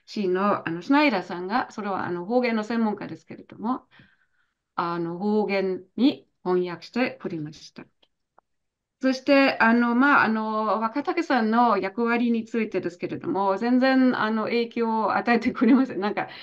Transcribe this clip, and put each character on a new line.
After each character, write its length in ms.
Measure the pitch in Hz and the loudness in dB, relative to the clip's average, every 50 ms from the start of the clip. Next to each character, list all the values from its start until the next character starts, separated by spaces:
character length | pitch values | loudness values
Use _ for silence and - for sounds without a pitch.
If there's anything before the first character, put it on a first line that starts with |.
| _ | _
市 220 | - - 226 202 180 | -10 -6 -4 -2 0
の、 380 | 180 185 202 208 196 - - | 0 0 2 0 0 -2 -2
あ 40 | - | -6
の、 100 | 165 170 | -6 -4
シ 80 | 175 - | 0 2
ュ 40 | 277 | 2
ナ 100 | 294 302 | 4 4
イ 60 | 294 | 4
ダ 80 | 220 - | 2 0
ー 20 | 170 | -4
さ 160 | - 185 175 | -6 -8 -8
ん 80 | 180 | -6
が、 220 | 190 214 254 - - | -4 -4 -4 -4 -4
そ 100 | - - | -8 -8
れ 80 | 202 208 | -6 -6
は、 160 | 190 - - | -4 -4 -4
あ 60 | - | -4
の、 140 | 175 175 175 | -6 -6 -4
方 160 | 190 240 254 | 0 0 0
言 140 | 247 233 226 | 2 2 0
の 80 | 220 214 | -2 -2
専 180 | 214 233 233 220 | -2 -2 0 0
門 120 | 214 202 | -2 -2
家 120 | - - | -4 -8
で 100 | - 160 | -12 -12
す 80 | - _ | -14 _
け 100 | - - | -18 -20
れ 80 | - - | -20 -20
ど 140 | - - - | -20 -14 -8
も、 260 | 196 226 254 - - _ _ - - _ _ _ _ _ _ _ _ _ _ _ _ _ _ | -6 -6 -6 -6 -8 _ _ -20 -20 _ _ _ _ _ _ _ _ _ _ _ _ _ _
あ 240 | - 175 170 170 170 | -6 -6 -4 -4 -4
の、 180 | 170 170 170 175 | -6 -6 -6 -4
方 260 | 196 208 214 214 202 | -2 0 0 0 0
言 380 | 190 196 196 190 190 185 180 - _ _ | 0 -2 -2 -2 -2 -4 -6 -10 _ _
に 300 | 214 233 294 - - - _ _ _ - | 0 2 2 2 -2 -8 _ _ _ -2
翻 240 | 180 180 180 180 180 | 0 0 0 0 -2
訳 180 | 170 165 - | -6 -12 -14
し 40 | - | -8
て 200 | - 240 254 254 - - | -4 -4 -4 -4 -4 -8
く 80 | - 180 | -10 -8
れ 100 | 175 160 | -8 -8
ま 140 | 151 151 156 | -10 -12 -14
し 200 | - - - _ | -18 -20 -20 _
た。 120 | - - - _ _ _ _ _ _ _ _ _ _ _ _ _ _ _ _ _ _ _ _ _ _ | -20 -20 -20 _ _ _ _ _ _ _ _ _ _ _ _ _ _ _ _ _ _ _ _ _ _
そ 120 | - 262 254 | 0 0 0
し 80 | 262 - | 0 2
て、 340 | - 285 277 269 254 - - | 4 4 6 6 4 4 4
あ 120 | 226 226 233 | 4 4 4
の、 220 | 240 240 240 233 | 4 4 2 2
ま 240 | 247 269 294 277 - | 4 4 6 6 4
あ、 20 | - | 4
あ 40 | |
の、 380 | 226 220 220 220 220 214 214 220 214 196 220 | 2 0 -2 -2 -2 -2 -2 -2 0 0 0
若 220 | 226 226 - 285 285 | -2 -2 -4 -4 -4
竹 200 | 370 359 339 330 | -2 -2 -2 0
さ 160 | - 277 240 | 0 0 2
ん 120 | 220 214 | 2 2
の 260 | 226 240 247 233 208 | 4 4 4 4 2
役 260 | 190 185 190 196 - 233 | 2 0 -2 -4 -2 -2
割 280 | 233 233 240 247 240 | 0 0 0 0 0
に 120 | 233 226 220 | 0 -2 -4
つ 180 | - - 226 | -4 -4 -4
い 80 | 214 220 | -4 -2
て 120 | - 185 | -4 -4
で 80 | - 175 | -4 -4
す 80 | - | -6
け 100 | - - | -8 -8
れ 100 | - - | -8 -8
ど 120 | - - 165 | -8 -6 -4
も、 280 | 170 185 196 196 190 | -2 0 0 0 0
全 220 | 196 233 240 254 254 | 0 0 2 2 4
然、 400 | 254 269 262 262 262 254 - - | 4 4 4 4 4 2 2 0
あ 100 | 214 214 | -2 -2
の、 140 | 220 220 214 | -2 -2 -2
影 220 | - 226 240 233 233 | -2 0 -2 -2 -2
響 300 | - 233 233 226 220 220 214 | -2 -4 -2 0 0 0 0
を 120 | - - | 0 0
与 160 | 202 196 240 240 | 0 0 2 0
え 20 | - | 2
て 140 | - 254 - | 0 -2 -2
く 120 | - 254 | 2 4
れ 80 | 220 277 | 6 6
ま 120 | 247 262 | 6 4
せ 100 | - - | 0 -2
ん。 60 | 175 | -4
な 80 | 202 214 | -4 -4
ん 20 | 202 | -4
か、 120 | 185 - - - - | -4 -6 -8 -10 -16